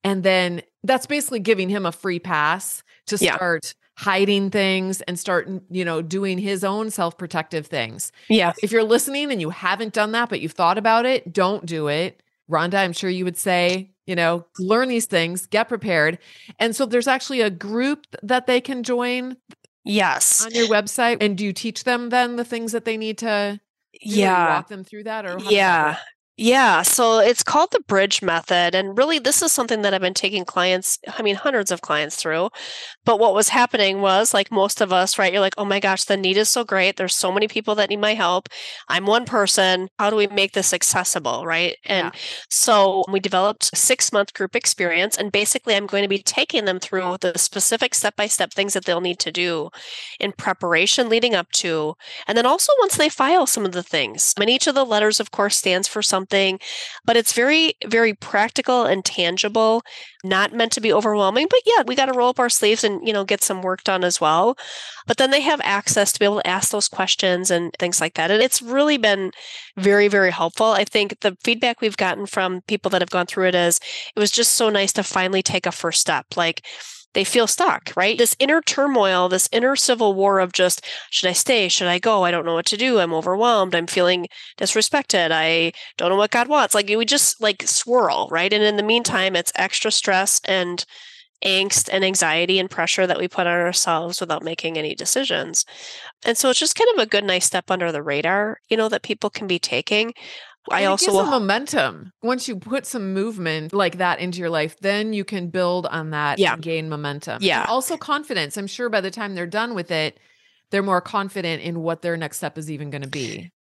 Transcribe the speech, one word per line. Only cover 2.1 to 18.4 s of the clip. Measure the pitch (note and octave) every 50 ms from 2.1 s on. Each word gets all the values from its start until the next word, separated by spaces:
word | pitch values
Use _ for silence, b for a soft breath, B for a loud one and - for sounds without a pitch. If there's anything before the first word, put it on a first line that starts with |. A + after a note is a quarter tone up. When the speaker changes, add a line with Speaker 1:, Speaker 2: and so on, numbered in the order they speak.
| F3+ F3
Speaker 1:
pass | F3 F#3 F3 D3+ D3 D3+ E3+ F#3+ - - - - b b b b b -
to | G#3 G3
Speaker 2:
Yeah. | G3 E3 A2
Speaker 1:
start | - F#3 F3 E3+ D#3+ - - - _ _ _ _ -
hiding | - G3+ F#3+ F#3+ G3 G3+ G3+ G3 G3 G3
things | F#3 G#3+ G3 F#3+ F#3+ F#3+ F#3 F#3+ F#3+ F#3+
and | - - F3+ F3
start, | - - F3+ F3 - F3 F#3+ F#3 - _
you | F3+ F#3 F3+
know, | E3+ E3 D#3+
doing | E3+ D#3+ F3+ G3 G3 G3 F#3 F3+
his | G#3 G3 G3 F#3 G3
own | F#3+ G3 G#3+ A3 A3
self-protective | G#3 - F3 E3+ E3 - F3+ D#3+ - E3+ D#3 _ - D#3 D3
things. | - - C#3+ A#2 A2 A2+ - - - B B B B
Speaker 2:
Yeah. | G#3+ A3 F3+ E3+ E3 -
Speaker 1:
If | - G3
you're | A3 A3+
listening | A3 G#3+ A3+ A3+ A#3 C4 C#4 C#4+ D4 D4
and | C4+ G3+
you | D#3+ D3+
haven't | F3+ - - F3+ F#3+ G3 A3+ A3
done | - A3 G#3 G#3+
that, | A3 A#3 A#3+ A#3
but | G3+ D3+
you've | - D#3+
thought | - - F3+ E3 F#3 G#3+
about | G#3 A3+ A3+ A#3 A#3
it, | B3+ C4 B3 - F3 E3
don't | G3+ F#3 F#3 G3+ - -
do | E3 E3+ D#3+ D3+ D3
it. | D3 D#3 F3 F#3 - _ _ _ _ _ _ -
Rhonda, | D#3+ D#3 D#3+ F3 F#3+
I'm | G3 G3 F3+ E3+
sure | - - F#3
you | F#3 F3+ F#3
would | F3+ F3
say, | - - G3+ F3+ F3 F3 F3 F3+ F#3+ F#3+ F#3+ _ _ _
you | - F#3
know, | F3 E3+ E3 E3+ F3 E3+ _ _ -
learn | F#3 F#3 A3 A#3 C4 B3+
these | B3 A#3 A3+
things, | - - E3+ E3 E3 F3 F#3 -
get | _ - G#3 A3+ -
prepared. | B3 G#3+ A3+ A3 F3 D#3+ D3+ D#3 E3+ - B B B B B B B B
And | G#3+ A#3 A3
so | - C4+
there's | A3 A3+ B3 A#3 C#4
actually | C4 C4 - - C4+ B3+
a | A3+ G#3
group | F#3 E3+ - G3+ G#3+ A#3 B3+ C#4 D4 D4 - _ - -
that | - G3+ B3+ B3+